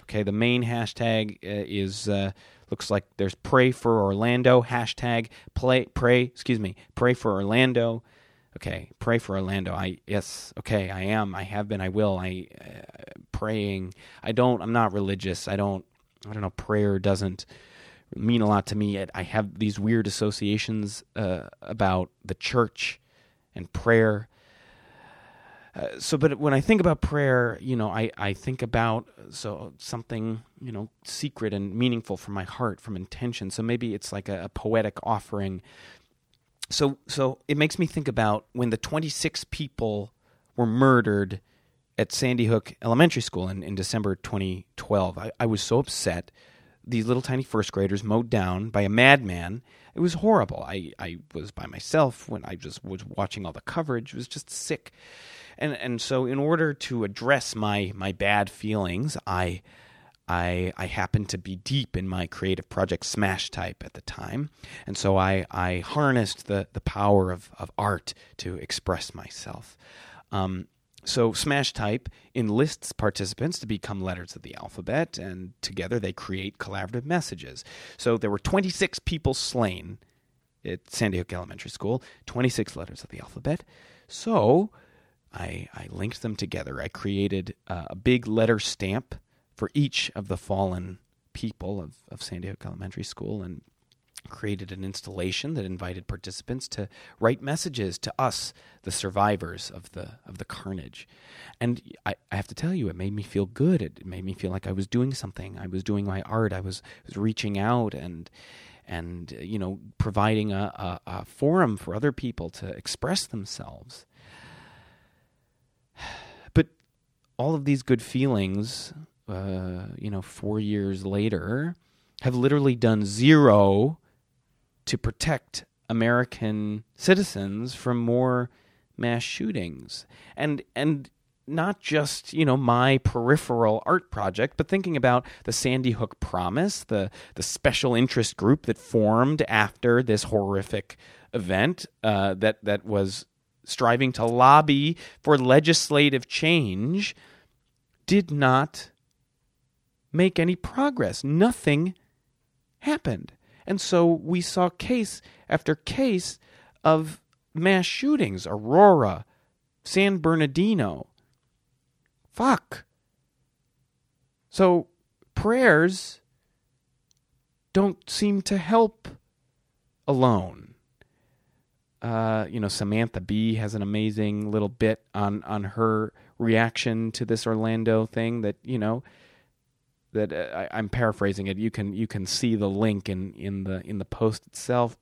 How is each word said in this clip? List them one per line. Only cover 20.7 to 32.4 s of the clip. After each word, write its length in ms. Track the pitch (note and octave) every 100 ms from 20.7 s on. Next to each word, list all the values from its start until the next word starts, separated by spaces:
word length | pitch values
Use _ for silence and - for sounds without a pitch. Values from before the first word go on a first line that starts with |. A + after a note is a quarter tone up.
| A2 G2+ G#2 - -
uh, 340 | G2 F2+ G1+ -
about 500 | - G#2+ G2 F#2 F#2 _
the 100 | G2+
church 640 | F#2 - B2+ A2 - - - _ _ _ _ _
and 160 | F#2 F2
prayer. 540 | - A#2 A2+ A2 G#2 A2 _ _ _ _ _ _ - - - - - - - -
Uh, 240 | - - B1
so, 180 | - D3
but 220 | D3+ B2+
when 160 | D3
I 80 | C3+
think 180 | D3+ G#3+
about 220 | F3 D#3
prayer, 560 | - D3 C#3 B2+ A#2+ G#2+
you 160 | C3 B2
know, 140 | G#2+
I, 200 | G2+ A2+ -
I 160 | G2+
think 300 | F#2+ - B2+
about, 440 | A#2 A#2 A2+ A2+ - - -
so 460 | - A2 F2+ G#2 C2+
something, 640 | - A#2 - A2+ A2+ A2 - -
you 100 | B2+
know, 160 | G2+ A2 _
secret 480 | - - D3 - A2
and 220 | G2 G2
meaningful 420 | G#2+ B2 A#2 - F#2
from 160 | -
my 120 | G2+